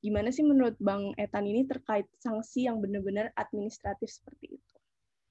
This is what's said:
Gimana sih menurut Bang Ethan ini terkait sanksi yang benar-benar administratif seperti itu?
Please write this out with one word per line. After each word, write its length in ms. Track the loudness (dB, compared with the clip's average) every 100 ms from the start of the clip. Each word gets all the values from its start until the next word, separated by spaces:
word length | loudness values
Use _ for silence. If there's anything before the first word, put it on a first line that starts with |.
Gimana 240 | 0 0 0
sih 160 | 2
menurut 320 | 6 6 6 2
Bang 320 | 0 0 -4 -4
Ethan 320 | -4 -2 0
ini 160 | 2
terkait 400 | 0 -2 -2 -2 -2 _
sanksi 480 | -6 -4 -4 -2 -2
yang 160 | -2
benar-benar 480 | -2 -2 -2 -2 -4 -6
administratif 720 | -6 -4 -6 -6 -8 -6 -8
seperti 480 | -10 -20 -20 -18 -18
itu? 140 | _ _ _ _ _ _ _